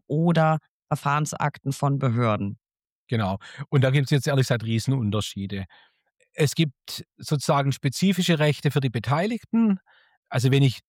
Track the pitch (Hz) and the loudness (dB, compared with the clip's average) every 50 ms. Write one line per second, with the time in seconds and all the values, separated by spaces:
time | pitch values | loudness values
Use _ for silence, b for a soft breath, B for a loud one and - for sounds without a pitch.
0 | - - 139 151 165 175 170 160 160 156 156 151 - _ _ _ _ _ 151 - | -4 -4 -2 0 2 2 2 4 4 2 2 0 -4 _ _ _ _ _ -6 -4
1 | - 151 143 151 151 - - - - 147 - - - - 139 - - 139 139 135 | -2 -2 -2 -2 -2 -4 -4 -4 -4 -4 -4 -6 -8 -8 -6 -2 -2 -2 -2 0
2 | 135 127 113 120 120 113 107 104 101 101 107 - _ _ _ _ _ _ _ _ | 0 0 0 0 2 0 0 0 -2 -6 -8 -10 _ _ _ _ _ _ _ _
3 | _ _ 127 113 107 95 98 98 B B B B 143 B - 143 131 131 131 147 | _ _ -4 -2 -2 -2 -4 -6 B B B B -8 B 2 2 4 4 2 2
4 | 139 - 156 139 - 151 139 135 127 - 127 113 107 113 113 113 - - 135 135 | 0 2 0 0 0 0 0 0 2 2 0 -2 -2 -2 -2 -2 0 0 0 0
5 | 117 101 101 107 98 - - 98 98 95 98 98 98 b b b b b b b | 0 0 -2 -2 -4 -4 -8 -8 -8 -8 -8 -10 -10 b b b b b b b
6 | b b b _ _ _ _ - 160 135 - - 165 147 - _ _ - - - | b b b _ _ _ _ -2 -2 -2 0 0 -2 -2 -4 _ _ -16 -16 -16
7 | - - _ - - - 156 139 - - 156 143 139 139 135 - - 143 123 - | -16 -18 _ -18 -6 -4 -4 -2 0 0 0 2 2 0 -2 -2 -2 -4 -2 0
8 | - 196 196 185 180 170 170 143 151 151 147 - - 151 - 147 135 131 - 120 | 0 2 2 2 0 0 2 2 2 2 0 2 2 2 2 2 0 0 -2 -4
9 | 110 - 139 156 180 220 240 220 - - - 226 226 214 196 185 - b b b | -2 0 0 0 0 -2 -2 -6 -6 -2 2 2 4 4 2 0 -2 b b b
10 | b b b b _ _ - 127 113 135 131 139 139 131 - - - | b b b b _ _ -2 0 2 4 4 4 4 4 2 -2 -8